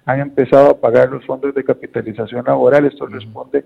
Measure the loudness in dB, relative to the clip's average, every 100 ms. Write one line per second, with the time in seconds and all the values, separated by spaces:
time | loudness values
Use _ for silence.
0 | -6 -6 -4 -4 2 6 6 4 2 2
1 | 2 -2 -10 -8 -6 -4 -4 -4 -6 -10
2 | -10 -10 -10 -8 -4 0 2 2 0 -4
3 | -12 -14 -16 -18 -8 -6